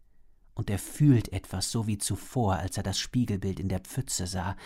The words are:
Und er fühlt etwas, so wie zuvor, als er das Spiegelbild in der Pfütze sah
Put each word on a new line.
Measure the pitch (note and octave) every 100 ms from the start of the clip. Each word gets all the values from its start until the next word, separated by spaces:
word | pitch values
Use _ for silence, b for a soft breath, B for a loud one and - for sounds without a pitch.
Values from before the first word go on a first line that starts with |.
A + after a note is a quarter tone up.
| - - - - -
Und | - A2+
er | G2
fühlt | - - D3 A#2+ -
etwas, | F#2+ - F#2 -
so | A2+ A2
wie | G#2
zuvor, | - G2 - C3 G#2+ F2
als | G2+ -
er |
das | F#2+ F#2
Spiegelbild | - B2+ A#2+ G2+ G2 F2+
in | F#2
der | F#2
Pfütze | - - - - F2+
sah | F#2+ F2 G2